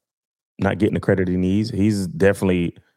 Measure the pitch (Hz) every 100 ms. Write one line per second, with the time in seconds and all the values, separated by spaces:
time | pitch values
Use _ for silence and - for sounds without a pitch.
0 | _ _ _ _ _ - 95 95 101 90
1 | - 95 90 90 92 98 110 95 104 104
2 | 92 80 98 98 95 90 85 - _